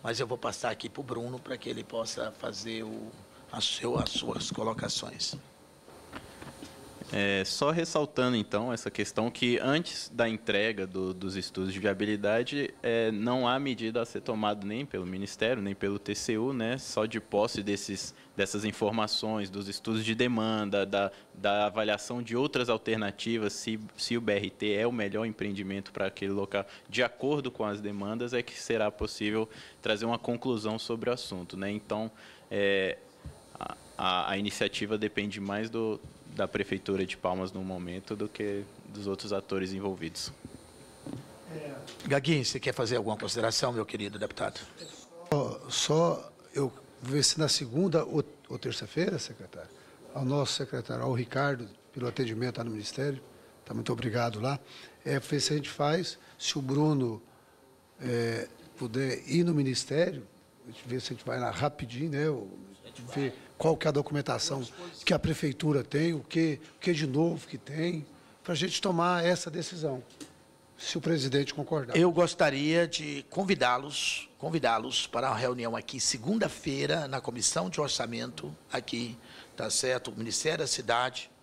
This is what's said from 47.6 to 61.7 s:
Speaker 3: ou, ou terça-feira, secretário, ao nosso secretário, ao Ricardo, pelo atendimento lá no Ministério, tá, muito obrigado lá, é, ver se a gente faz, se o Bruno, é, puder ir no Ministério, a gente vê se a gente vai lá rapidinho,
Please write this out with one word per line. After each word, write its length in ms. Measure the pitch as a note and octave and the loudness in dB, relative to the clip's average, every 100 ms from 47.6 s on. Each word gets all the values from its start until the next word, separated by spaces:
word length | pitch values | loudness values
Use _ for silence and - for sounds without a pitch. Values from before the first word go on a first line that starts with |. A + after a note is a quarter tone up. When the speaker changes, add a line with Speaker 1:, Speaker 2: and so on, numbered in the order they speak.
| B2+ B2 F#3+ D#3+ - | 0 2 4 4 2
Speaker 3:
ou, 180 | D3+ C#3 - - | 0 0 -6 -12
ou 100 | A#2+ | -8
terça-feira, 600 | B2+ A#2 G#2+ - F#3 E3+ | -6 -6 -4 0 0 0
secretário, 500 | - A2+ F#2 - E2 - - - - | -6 -12 -14 -14 -16 -18 -20 -20 -10
ao 100 | - | -2
nosso 300 | C3 C#3+ C3 | 0 2 2
secretário, 500 | - C3+ B2+ A#2 A#2+ | 0 -2 -4 -4 -2
ao 80 | B2 | 0
Ricardo, 560 | B2 A#2 C3+ C#3+ C3+ A2 - - | 0 0 0 0 0 -6 -14 -14
pelo 160 | - A#2+ | -6 -4
atendimento 520 | A#2 B2 A2 B2 A#2+ | 0 -2 0 -2 -2
lá 40 | |
no 80 | A#2 | -4
Ministério, 500 | G#2+ G#2 - C#3+ C3+ - - - - - | -4 -6 -2 -2 -2 -8 -20 -20 -20 -8
tá, 80 | |
muito 180 | A2 A2+ | -6 -2
obrigado 480 | A#2 A#2+ A2+ A#2+ G#2+ | 0 0 0 0 0
lá, 180 | B2 C#3 - - - - | 0 -2 -6 -18 -18 -10
é, 160 | - C#3 | -2 -2
ver 220 | - D3 | 0 0
se 100 | - | 2
a 60 | D3+ | 0
gente 120 | C3+ | -2
faz, 480 | - D3 E3 E3+ - - - | 0 4 4 0 -8 -16 -6
se 180 | - D3+ | -2 -2
o 40 | |
Bruno, 600 | C3 C#3 D#3 D3 B2 G#2+ - - - - - - _ - | 2 4 6 6 2 -2 -12 -20 -20 -20 -20 -20 _ -8
é, 480 | B2+ A#2+ A#2 A2+ - - - - | -2 2 2 0 -4 -12 -20 -8
puder 440 | B2 A#2 C3+ B2 - | -4 0 0 -2 2
ir 160 | E3+ | 4
no 100 | F3 | 6
Ministério, 720 | D3+ C3+ B2 - C#3+ F3+ D3 G2+ - - - | 4 4 0 0 2 2 0 -12 -20 -20 -20
a 80 | - | -18
gente 120 | A2+ B2 | -16 -6
vê 120 | B2 | -4
se 100 | - | -4
a 80 | A#2+ | -6
gente 100 | - | -4
vai 120 | B2+ | 0
lá 140 | A#2+ | 0
rapidinho, 580 | G2+ D3 | 2 0